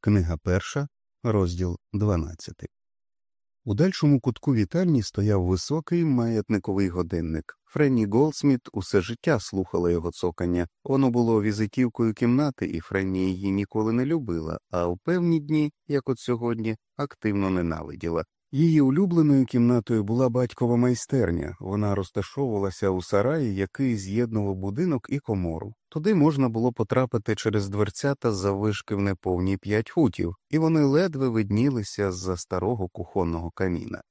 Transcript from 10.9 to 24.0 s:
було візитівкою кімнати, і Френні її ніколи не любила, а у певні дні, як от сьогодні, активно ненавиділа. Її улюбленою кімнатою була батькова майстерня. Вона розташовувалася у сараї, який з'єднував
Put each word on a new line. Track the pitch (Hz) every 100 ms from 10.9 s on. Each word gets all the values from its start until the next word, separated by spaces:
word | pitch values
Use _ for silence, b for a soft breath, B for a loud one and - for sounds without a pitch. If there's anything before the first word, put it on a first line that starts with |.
| 135 135
було | 120 117 110
візитівкою | 104 104 107 - 123 - 113
кімнати, | 107 120 123 147 127 92
і | 82
Френні | - 98 95 95 92
її | 92 98
ніколи | 95 101 110 110
не | 117 131
любила, | 165 120 85 80 80 _
а | 90 87
у | 90
певні | - 180 175 165
дні, | 147 156 147 _ _
як | 143 -
от | 127
сьогодні, | - 123 120 113 110 110 _ -
активно | 143 - 110 101 95
ненавиділа. | 92 85 80 78 80 85 82 80 _ _
Її | 135 165 160
улюбленою | 135 143 196 170 151 139 127
кімнатою | 127 120 123 - 117
була | 101 117 131
батькова | 120 123 - 120 120
майстерня. | 123 120 - 135 98 85 76 87
Вона | 95 101 104
розташовувалася | 98 92 - 98 - 139 104 98 - 101
у | 92
сараї, | 87 98 113 160 127
який | 98 95 - 135
з'єднував | 113